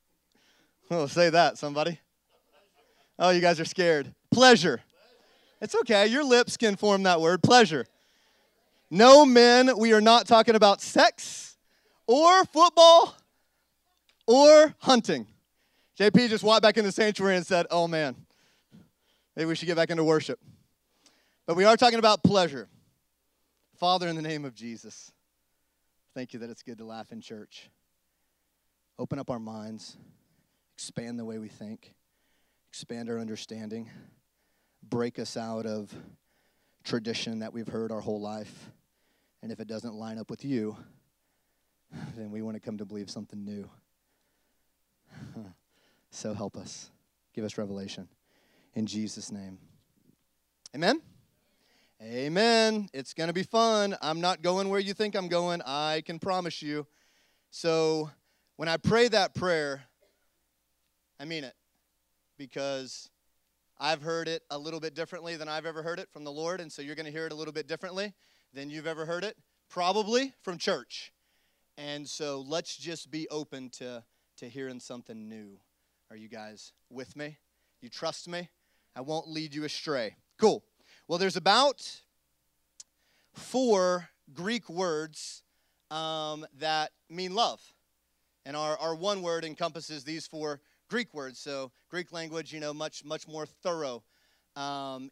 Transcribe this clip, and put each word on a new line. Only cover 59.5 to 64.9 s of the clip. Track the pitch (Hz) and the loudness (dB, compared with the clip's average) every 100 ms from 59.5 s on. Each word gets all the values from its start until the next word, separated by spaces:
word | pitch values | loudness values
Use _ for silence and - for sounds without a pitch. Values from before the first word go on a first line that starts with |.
| 160 147 139 135 _ _ _ _ _ _ _ _ _ _ _ _ _ | -2 -2 -8 -14 _ _ _ _ _ _ _ _ _ _ _ _ _
I | |
mean | 151 160 | -14 -12
it. | 131 _ _ _ _ _ _ _ _ - | -14 _ _ _ _ _ _ _ _ -20
Because | 135 143 139 135 131 - - _ _ _ _ _ _ - | -16 -10 -8 -8 -12 -18 -20 _ _ _ _ _ _ -8
I've | 147 156 | -4 -4
heard | 160 165 160 | -4 -6 -6
it | 165 - | -10 -10
a | 147 | -12
little | 156 160 | -10 -10
bit | 160 | -10